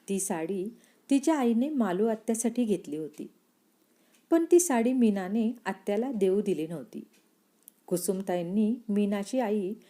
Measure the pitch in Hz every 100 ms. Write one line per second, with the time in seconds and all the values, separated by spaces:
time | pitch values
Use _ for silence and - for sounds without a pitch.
0 | - 190 190 170 165 196 208 - _ _
1 | - 277 294 302 240 226 285 285 202 180
2 | 226 220 - 226 233 233 226 180 147 151
3 | 151 - - - _ _ _ _ _ _
4 | _ _ _ 330 330 349 339 240 233 262
5 | 226 196 185 226 226 240 190 - - 208
6 | 262 220 190 196 202 151 160 160 117 -
7 | - _ _ _ _ _ - _ - 175
8 | 190 190 196 180 170 208 214 247 - 202
9 | 208 202 202 254 220 214 185 220